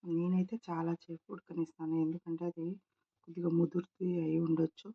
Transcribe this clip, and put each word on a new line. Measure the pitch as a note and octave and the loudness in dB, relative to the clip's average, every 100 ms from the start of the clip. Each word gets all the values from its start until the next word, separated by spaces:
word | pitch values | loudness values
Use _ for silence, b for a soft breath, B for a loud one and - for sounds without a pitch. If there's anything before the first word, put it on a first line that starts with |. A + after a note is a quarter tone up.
నేనైతే | F3 E3 F3 F#3 F#3 A3+ - | 0 0 2 2 2 -4 -6
చాలా | E3 E3 E3 | -4 -2 -4
సేపు | - E3 _ | -6 -14 _
ఉడకనిస్తాను, | E3 _ E3 D#3+ _ D#3+ D#3+ | -14 _ -4 -4 _ -2 0
ఎందుకంటే | D#3+ E3+ - E3 F3 | 0 -2 -4 -4 -4
అది | E3+ E3 G3 _ _ _ _ | -4 -6 -6 _ _ _ _
కొద్దిగా | - E3+ F3 E3+ | -14 -2 2 4
ముదురుతూ | E3 F3 F3+ _ F#3 F3 | 4 2 -6 _ -2 0
అయి | D#3+ D#3+ | 0 2
ఉండొచ్చు. | E3 D#3+ D#3+ - G3+ | 2 2 2 0 -18